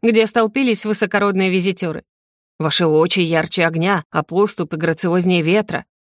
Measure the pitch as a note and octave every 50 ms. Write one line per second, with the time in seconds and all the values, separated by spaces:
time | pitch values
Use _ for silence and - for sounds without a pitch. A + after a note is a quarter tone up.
0 | - A#3 G#3+ A3 A3 G#3+ - A#3+ A3 G#3+ - C#4 C4+ A#3+ G#3+ - - G#3+ G#3+ -
1 | G#3+ F#3+ - G3+ G3+ G3+ F#3+ F#3+ F#3+ F#3 F3+ F#3+ F3 G3 F#3 - F#3 E3 D#3 -
2 | - _ _ _ _ _ _ _ _ _ _ - D#3 D3+ - - F3 D#3 D3+ D#3
3 | E3 F3 - F#3+ F3 D#3+ E3 D#3+ D#3+ E3 - F#3+ E3 E3 E3 D#3+ E3+ F#3+ G3+ E3
4 | - _ - D#3 D3+ - E3+ F#3+ G#3 G3+ - - E3+ - F#3+ D#3 E3 E3+ D#3+ -
5 | - F3 E3+ F3+ F3 F#3 F3+ E3+ D3+ E3 F#3 G#3+ G#3+ - E3+ C3 - _ _ _
6 | _